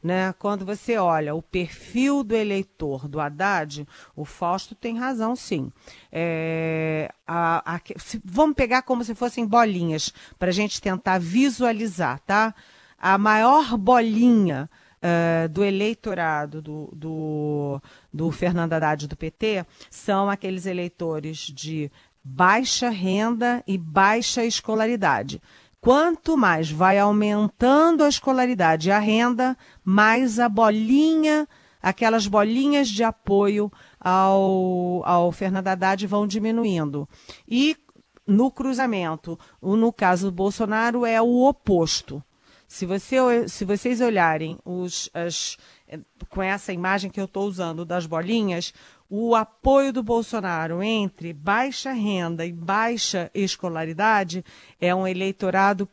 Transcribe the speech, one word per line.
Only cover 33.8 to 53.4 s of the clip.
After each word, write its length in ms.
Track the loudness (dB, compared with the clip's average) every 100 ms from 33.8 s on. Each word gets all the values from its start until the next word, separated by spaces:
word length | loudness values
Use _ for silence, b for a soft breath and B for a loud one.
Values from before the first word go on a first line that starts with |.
| b b
ao, 1040 | 0 4 4 4 4 2 0 0 -2 -2
ao 280 | 2 2 2
Fernando 380 | 0 -2 -2 -2
Haddad 360 | 0 0 0 -2
vão 220 | -2 0
diminuindo. 840 | -2 -2 0 0 0 -2 -4 -10 B B B B
E 280 | 0 0 0 _ _ _ _ 2
no 240 | 4 4
cruzamento, 880 | 0 -4 -2 -2 0 -4 -6 -10 -14 b b
o, 160 | 0 2
no 160 | 2
caso 360 | 2 2 2 0
do 40 |
Bolsonaro, 720 | 0 -2 0 -2 0 0 0 0
é 120 | 2
o 240 | 2 4 4
oposto. 760 | 2 0 2 2 -2 -6 -16 -16 b b b b
Se 180 | -10 -6
você, 640 | -6 -2 2 2 2 -2
se 160 | -6 -4
vocês 340 | -2 -2 0
olharem 580 | 0 2 2 0 -4 -10
os, 460 | -10 -8 -6 -8 -10
as, 440 | -8 -8 -6 -8 -12 b b b -20 -20 _ -12
com 120 | -6
essa 300 | -4 -4 -6
imagem 400 | -6 -2 -2 -2
que 80 | -8
eu 80 | -8
tô 140 | -4
usando 420 | -4 -4 -8 -6
das 220 | -6 -6 -4
bolinhas, 680 | -6 -2 0 0 -2 -6 b b b b
o 260 | -4 0 0
apoio 560 | 0 _ 4 4 4
do 100 | -2
Bolsonaro 800 | -2 -2 -2 -4 -4 -4 -4 -4
entre 520 | -2 0 -2 -6 -12
baixa 580 | -8 0 0 0 -4 -6
renda 540 | -2 -2 0 -2 -4 -6
e 80 |
baixa 760 | -8 -4 0 0 -2 -2 -4 -4
escolaridade 1080 | -4